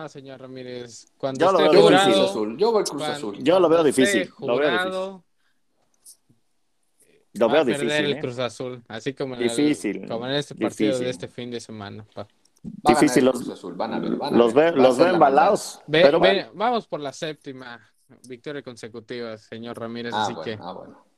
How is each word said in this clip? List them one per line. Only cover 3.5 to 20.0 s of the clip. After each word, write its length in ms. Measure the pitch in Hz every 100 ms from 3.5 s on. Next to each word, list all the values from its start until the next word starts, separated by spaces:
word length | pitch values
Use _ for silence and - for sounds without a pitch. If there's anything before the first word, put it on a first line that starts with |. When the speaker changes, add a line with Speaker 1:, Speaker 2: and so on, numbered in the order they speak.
| 185
Speaker 2:
lo 80 | 175
veo 100 | 165
Speaker 1:
cuando 100 | 156
esté 140 | 127
Speaker 2:
difícil, 320 | 190 - 175 -
lo 160 | 135 123
veo 140 | 151
difícil. 180 | 175 185
Speaker 1:
jurado, 340 | 185 190 190 _ _ _ _ _ _ _ _ - - _ _ _ _ _ _ _ _ _ _ _
Speaker 2:
Lo 120 | - 113
Speaker 1:
va 60 |
Speaker 2:
veo 100 | 143
Speaker 1:
a 20 | 139
perder 140 | 113
Speaker 2:
difícil, 220 | 143 151 147
Speaker 1:
el 60 |
Speaker 2:
¿eh? 60 | 139
Speaker 1:
Cruz 180 | 131 120
Azul, 420 | 120 - 127 127 -
así 260 | 110 143
como 200 | 131 135 123
en 60 |
el, 60 | 117
Speaker 2:
Difícil, 600 | 117 147 143 143 120 101
Speaker 1:
como 180 | 117 123
en 60 |
este 220 | 139 143 135
partido 320 | 107 - 107
Speaker 2:
difícil. 160 | 127
Speaker 1:
de 60 | 123
este 180 | 127 123
fin 220 | - 123
de 80 | 120
semana, 440 | - 110 101 107 110
pa. 100 | -
Speaker 3:
Va 680 | 104 _ _ _ - - -
a 40 |
Speaker 2:
Difícil, 140 | 151 151
Speaker 3:
ganar 100 | -
el 60 | 127
Speaker 2:
los, 100 | 123
Speaker 3:
Cruz 140 | - 98
Azul, 160 | 95
van 200 | 87 110
a 40 | 117
ver, 160 | 117 117
van 180 | 143
a 20 | 117
Speaker 2:
los 180 | 117
Speaker 3:
ver, 200 | 117 165
Speaker 2:
ve-, 60 | 170
Speaker 3:
va 40 |
a 40 | 127
Speaker 2:
los 80 | 123
Speaker 3:
ser 80 |
Speaker 2:
veo 80 | 170
Speaker 3:
la 60 | 180
maldad. 100 | 143 139
Speaker 2:
embalados, 360 | 170 202 - - -
Speaker 1:
Ve-, 160 | 151
Speaker 2:
pero 160 | 139 160
Speaker 1:
ve-, 160 | 175
Speaker 2:
bueno. 160 | 196 131
Speaker 1:
vamos 340 | 160 220 240 -
por 100 | 160
la 140 | 143
séptima 800 | - 165 151 - 131 127 117 _ _ _ 123 123
victoria 360 | 123 151 143
consecutiva, 760 | 127 117 117 117 110 123 117 110
señor 400 | _ 113 117 113
Ramírez, 360 | 117 117